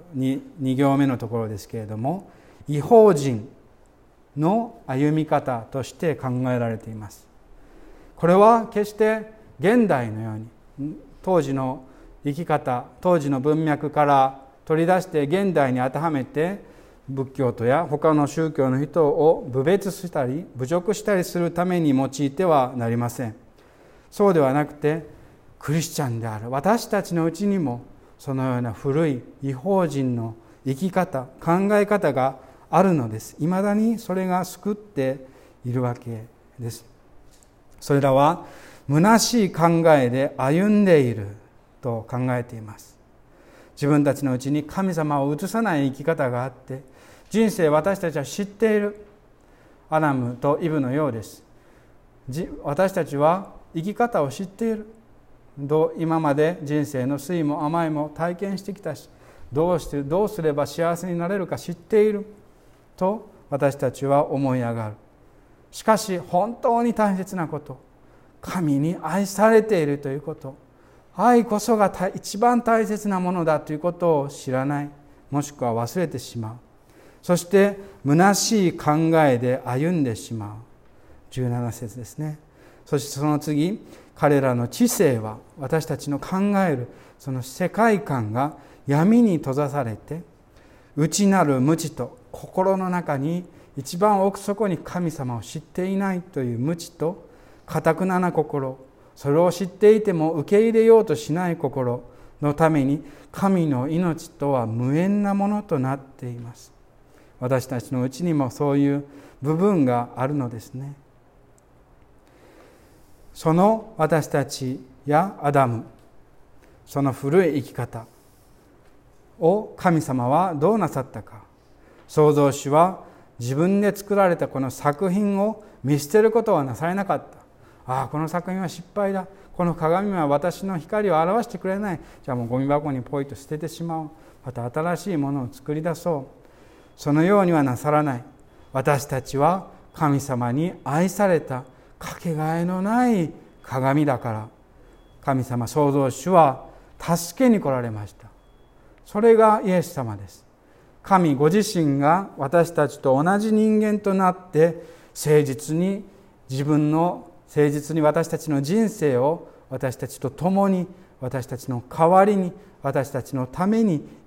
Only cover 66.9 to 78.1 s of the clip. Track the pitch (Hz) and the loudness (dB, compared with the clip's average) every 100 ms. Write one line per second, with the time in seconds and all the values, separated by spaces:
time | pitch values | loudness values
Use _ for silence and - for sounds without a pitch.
66.9 | 220 208 190 190 185 147 147 - 131 _ | 0 0 0 -4 -6 -6 -8 -12 -18 _
67.9 | _ _ _ _ - - 185 156 139 160 | _ _ _ _ -18 -8 -2 0 2 0
68.9 | 175 156 185 196 - 220 226 220 180 147 | -2 -4 -2 -2 2 6 6 4 0 0
69.9 | 143 143 139 160 151 135 - _ _ _ | -2 -6 -8 -10 -12 -14 -18 _ _ _
70.9 | _ _ - 226 240 233 208 247 214 190 | _ _ 0 4 4 2 -2 0 2 2
71.9 | - 185 170 - 202 240 247 233 226 208 | 0 -6 -6 -8 0 2 2 2 0 0
72.9 | 208 208 185 180 185 160 151 - 151 175 | -4 -4 -2 -2 0 0 0 -2 -4 -4
73.9 | 175 175 147 139 - 135 127 139 143 143 | 0 2 2 0 -8 -4 -2 -2 -4 -6
74.9 | - - - - 143 143 - 123 113 117 | -12 -20 -20 -6 -4 -4 -4 -4 -2 -4
75.9 | 180 160 131 - 120 110 123 _ _ _ | -4 -4 -6 -10 -10 -10 -12 _ _ _
76.9 | - - - - 175 175 196 202 196 - | -20 -20 -8 0 0 4 4 4 0 -14
77.9 | - 135 | -6 2